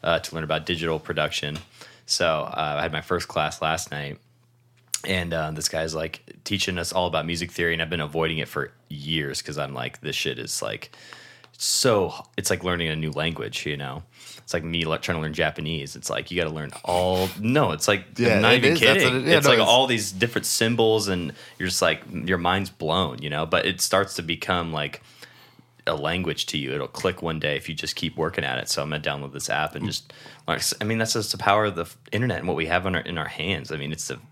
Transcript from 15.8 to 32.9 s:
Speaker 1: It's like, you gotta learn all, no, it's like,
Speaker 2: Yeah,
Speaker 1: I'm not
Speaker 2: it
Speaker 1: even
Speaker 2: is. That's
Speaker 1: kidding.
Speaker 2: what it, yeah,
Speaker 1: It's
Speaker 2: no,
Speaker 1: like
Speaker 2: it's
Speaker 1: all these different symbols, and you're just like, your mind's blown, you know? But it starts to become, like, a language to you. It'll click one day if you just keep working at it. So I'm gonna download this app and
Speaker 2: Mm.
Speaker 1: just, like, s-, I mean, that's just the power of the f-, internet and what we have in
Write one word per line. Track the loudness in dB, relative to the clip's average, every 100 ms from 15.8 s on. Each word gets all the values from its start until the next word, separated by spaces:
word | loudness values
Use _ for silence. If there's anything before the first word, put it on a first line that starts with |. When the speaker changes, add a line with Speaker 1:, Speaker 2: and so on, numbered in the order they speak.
| -6 -10
Speaker 1:
It's | -6
like, | -6 -4
you | -2
gotta | -2
learn | -2 -8 -8
all, | 0 2 4 4 0 0
no, | 2 4 2
it's | 2 2
like, | 2 0 2
Speaker 2:
Yeah, | 4 6
Speaker 1:
I'm |
not | 8
Speaker 2:
it | 8
Speaker 1:
even | 6
Speaker 2:
is. | 6
That's | 6 8
Speaker 1:
kidding. | 6
Speaker 2:
what | 4
it, | 6
yeah, | 6
Speaker 1:
It's |
Speaker 2:
no, | 8
Speaker 1:
like | 6
Speaker 2:
it's | 8
Speaker 1:
all | 8 6
these | 2 0
different | 0 0 0 0
symbols, | 2 2 4 6 6 2
and | 0 -2 -8 -16 -4
you're | -2
just | 2
like, | 2 2 -4
your | -8 0 2
mind's | 2 2 0
blown, | -6 0 2 2 -2
you | -6
know? | -4 0
But | 2 2
it | -2
starts | 2 2 2
to | -4
become, | -6 -6 0 -2 0
like, | -4 -4 -8 -18 -20 -20 -20 -20 _ _ _ -2
a |
language | 0 0 0 -2 -4 -4
to | -4
you. | -2
It'll | -4 -6
click | -2 -2 0
one | -4 -2
day | -2 -2
if | -4
you |
just | -8 -6 -4
keep | -6 -2
working | -2 -2
at | -2 -4
it. | -2
So | -2
I'm | -2
gonna | -2
download | -2 -4 -6
this | -8 -4
app | -2 -2 -4
and |
Speaker 2:
Mm. | -6
Speaker 1:
just, | -6 -10 -20 -20 -14 -4
like, | -2
s-, | -2 -2
I |
mean, | -2 0
that's | 0
just | 0 -2
the | -2
power | 4 4 4
of | 0
the |
f-, | -6 -10 -6
internet | -2 0 0
and | -2
what | -2
we | 2
have | 2
in | 2